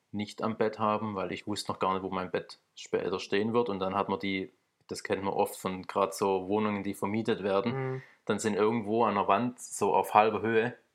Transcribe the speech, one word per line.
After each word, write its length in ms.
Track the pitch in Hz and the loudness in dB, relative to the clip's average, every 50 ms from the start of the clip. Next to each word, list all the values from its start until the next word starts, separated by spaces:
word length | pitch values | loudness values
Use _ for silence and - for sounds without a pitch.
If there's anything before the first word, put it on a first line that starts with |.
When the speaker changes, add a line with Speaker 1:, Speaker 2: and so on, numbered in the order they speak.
| _ _ - | _ _ -8
Speaker 1:
nicht 280 | 104 104 104 - - - | -6 -6 -6 -6 -4 -4
am 140 | 110 107 | -4 0
Bett 220 | - 113 110 - - | 0 0 0 0 0
haben, 360 | 110 107 107 104 110 107 101 | 0 0 0 0 -2 -4 -4
weil 180 | 95 92 90 98 | -4 -4 -4 -6
ich 140 | - - | -6 -6
wusste 260 | 104 104 - - - 98 | -6 -6 -4 -4 -6 -4
noch 60 | - | 0
gar 140 | 98 95 95 | 0 0 0
nicht, 80 | 95 95 | 0 -2
wo 80 | 92 | -2
mein 200 | 95 92 92 85 | -4 -4 -4 -2
Bett 280 | - 95 - - - - _ _ _ | -4 -4 -4 -6 -14 -20 _ _ _
später 440 | - - - - - - - 95 90 | -20 -6 -4 -2 -2 0 -2 -2 -4
stehen 340 | - - 98 101 107 113 110 | -2 0 0 0 2 2 2
wird. 160 | 120 120 - | 0 0 0
Und 100 | 98 92 | -2 -2
dann 140 | 92 95 95 | -2 0 0
hat 140 | 101 95 - | 0 0 0
man 100 | 98 95 | -2 -2
die, 320 | 101 98 98 95 92 - - _ _ _ _ _ _ - | -2 -2 -2 -2 -4 -6 -10 _ _ _ _ _ _ -12
das 140 | - - - | -12 -10 -4
kennt 200 | - - 95 98 | -4 -4 -2 -2
man 80 | 98 - | -2 0
oft 220 | - 101 - - | 0 0 0 -2
von 260 | - - 95 92 92 92 | -4 -6 -4 -4 -4 -8
grad 280 | - - 101 98 95 - | -4 0 2 2 2 0
so 340 | - 104 98 95 95 92 92 | 0 0 2 2 2 0 0
Wohnungen, 340 | 104 107 107 107 104 101 95 | 0 0 2 0 -2 -2 -4
die 120 | 101 95 | -4 -4
vermietet 480 | - 101 98 104 113 113 120 110 90 92 | -4 -4 -2 -2 -2 0 0 -2 0 0
werden, 300 | 101 95 98 - 117 123 135 131 131 131 | 2 2 2 2 0 -2 -2 -4 -4 -6
Speaker 2:
Mhm. 80 | 131 - - - _ _ | -8 -10 -14 -20 _ _
Speaker 1:
dann 120 | - 107 101 | -2 -2 0
sind 160 | - 107 101 | 0 0 2
irgendwo 500 | 92 107 107 117 120 101 101 110 117 117 | 4 4 4 2 0 -2 0 2 2 4
an 100 | 107 101 | 4 4
der 140 | 101 92 - | 2 2 4
Wand 320 | 98 104 120 123 123 - | 2 2 2 -2 -4 -8
so 340 | - - - - 104 98 - | -12 -12 -4 0 0 2 4
auf 200 | 95 - - - | 2 2 6 6
halber 260 | 107 107 113 104 95 101 | 6 6 6 4 0 0
Höhe 320 | 110 113 113 113 120 123 - _ _ _ | 2 2 2 2 2 -4 -8 _ _ _